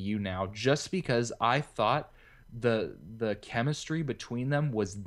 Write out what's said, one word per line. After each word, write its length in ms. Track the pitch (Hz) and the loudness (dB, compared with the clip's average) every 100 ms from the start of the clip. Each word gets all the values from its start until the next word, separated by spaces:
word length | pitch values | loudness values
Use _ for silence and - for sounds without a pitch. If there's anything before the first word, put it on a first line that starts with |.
| 95 | -2
U 80 | 107 | -2
now 280 | 98 92 95 | -2 -2 -4
just 380 | 107 120 147 - | 0 2 2 2
because 420 | 190 - 120 117 - | -2 2 2 0 0
I 200 | 117 131 | 2 2
thought 520 | 147 - 107 139 - - - - - 120 | 0 0 2 2 -2 -14 -20 -20 -16 -2
the, 360 | 120 110 90 50 80 113 | 2 2 0 -6 -14 -4
the 160 | 110 104 | -2 -2
chemistry 680 | - 117 127 151 - 160 | -2 0 0 -2 -2 -2
between 460 | 160 - - 120 127 | -2 -4 -4 -4 0
them 200 | 143 151 | 0 2
was 300 | 110 101 101 | 0 0 -2